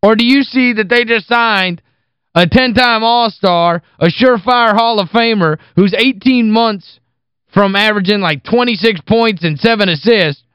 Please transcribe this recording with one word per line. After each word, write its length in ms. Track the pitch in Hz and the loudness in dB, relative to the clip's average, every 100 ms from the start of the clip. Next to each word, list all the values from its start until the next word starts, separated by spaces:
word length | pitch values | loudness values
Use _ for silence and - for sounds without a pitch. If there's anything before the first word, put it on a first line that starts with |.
Or 140 | 202 220 | 0 0
do 80 | 233 | 2
you 160 | 277 | 0
see 300 | 269 262 247 | 0 0 -2
that 140 | 220 202 | -2 -2
they 160 | 240 | -2
just 220 | 233 233 175 | 0 -4 -2
signed 540 | 240 233 202 185 170 _ _ _ _ _ | -2 0 0 -2 -6 _ _ _ _ _
a 120 | 165 175 | 0 2
ten-time 560 | 247 254 220 247 226 | 2 2 2 2 0
All-Star, 800 | 226 240 233 - 196 175 170 170 _ _ | 0 0 -2 -2 -2 0 0 -2 _ _
a 80 | 170 | -2
surefire 680 | - 254 240 180 247 233 | 2 2 2 0 0 2
Hall 260 | 208 233 220 | 2 0 -2
of 80 | 185 | -2
Famer, 500 | 226 233 220 165 151 _ - | -2 -2 0 -2 -2 _ 0
who's 180 | 196 190 | 0 2
eighteen 540 | 247 214 247 254 226 | 0 0 0 0 2
months 500 | 220 226 208 - - _ _ _ _ _ | 0 0 -4 -12 -20 _ _ _ _ _
from 220 | - 202 | 0 0
averaging, 460 | 196 214 208 180 208 | 2 0 0 0 -2
like, 240 | 185 147 | -2 -4
twenty-six 560 | - 233 247 214 220 190 | -4 -2 -2 0 -2 -2
points 420 | - 226 226 196 | -2 0 0 -2
and 140 | 170 147 | -4 -2
seven 300 | 220 226 196 | 0 0 -2
assists 560 | 160 202 233 165 143 _ | -2 0 2 0 -4 _